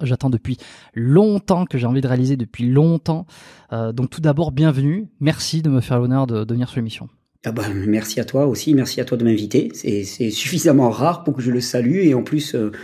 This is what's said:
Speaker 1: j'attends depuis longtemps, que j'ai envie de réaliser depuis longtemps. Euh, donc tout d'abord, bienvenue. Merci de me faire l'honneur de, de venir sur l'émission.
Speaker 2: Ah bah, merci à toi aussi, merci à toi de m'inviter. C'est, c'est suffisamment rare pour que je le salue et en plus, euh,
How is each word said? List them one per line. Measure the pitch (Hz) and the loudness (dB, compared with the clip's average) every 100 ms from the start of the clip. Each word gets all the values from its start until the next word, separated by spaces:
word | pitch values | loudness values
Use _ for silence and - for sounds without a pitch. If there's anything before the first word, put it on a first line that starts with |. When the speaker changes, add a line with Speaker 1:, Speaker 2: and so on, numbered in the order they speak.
Speaker 1:
j'attends | 131 123 135 | -2 0 0
depuis | 117 - 127 - - - | -2 -2 -8 -10 -20 -12
longtemps, | - 120 156 214 202 - 180 180 | -4 4 4 4 2 0 0 0
que | 135 | -2
j'ai | 120 | 0
envie | 135 | 0
de | 131 | 0
réaliser | 127 127 135 | 0 0 0
depuis | 110 - 120 | -4 -4 2
longtemps. | 131 160 165 - 160 175 - - - - | 4 4 2 -2 -4 -6 -18 -20 -20 -10
Euh, | 113 113 | -6 -4
donc | 120 139 | -4 -6
tout | - | -2
d'abord, | 156 143 156 | 0 2 0
bienvenue. | 135 160 135 143 180 214 - | 2 2 4 0 0 -6 -4
Merci | 143 151 - 160 | -2 -2 -2 -2
de | 156 | 2
me | 131 | 2
faire | 113 123 | 2 0
l'honneur | 123 131 131 | 2 0 0
de, | 110 | -2
de | 110 | -2
venir | 117 123 | -2 -4
sur | 135 | -4
l'émission. | 113 - 117 _ _ _ | -6 -8 -16 _ _ _
Speaker 2:
Ah | 113 | -8
bah, | 110 104 | -6 -4
merci | 98 104 107 107 - | -4 0 0 -2 -6
à | |
toi | 113 135 143 | -2 0 0
aussi, | 113 156 | 0 2
merci | 143 123 - | 2 2 -4
à | |
toi | 123 117 | -4 0
de | |
m'inviter. | 117 107 104 - - | 2 2 0 0 0
C'est, | - - 101 | -4 -4 -4
c'est | 95 - 113 | -4 -4 -4
suffisamment | - 131 175 160 135 120 | -4 -4 0 4 6 4
rare | 107 151 170 | 2 0 0
pour | - | -2
que | 131 | -2
je | 123 | -2
le | 120 | -2
salue | 120 123 120 185 | -2 -2 0 2
et | 175 | 4
en | 127 | 2
plus, | 110 151 - | 0 -4 -2
euh, | 123 107 - | -4 -4 -6